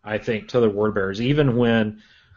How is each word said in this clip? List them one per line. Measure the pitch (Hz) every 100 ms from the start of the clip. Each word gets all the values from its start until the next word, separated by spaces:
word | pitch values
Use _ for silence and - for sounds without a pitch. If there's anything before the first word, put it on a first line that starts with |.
I | 104 107
think, | - 110 -
to | 123
the | 113
word | 101 107
bearers, | 101 95 98
even | 123 147 139 117
when | 120 113 107 104 - _ _